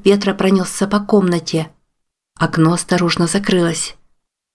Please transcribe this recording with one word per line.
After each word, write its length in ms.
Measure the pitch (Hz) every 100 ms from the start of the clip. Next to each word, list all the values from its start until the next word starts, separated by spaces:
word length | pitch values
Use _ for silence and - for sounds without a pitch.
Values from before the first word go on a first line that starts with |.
ветра 280 | 196 202 196
пронёсся 540 | 190 185 190 175 - 196
по 140 | 208
комнате. 680 | 202 208 185 170 165 165 156 _ _ _ _ _ _ -
Окно 360 | 165 165 160
осторожно 540 | 175 - - 170 - 170
закрылось. 720 | 202 202 185 170 160 - - _ _ _ _ _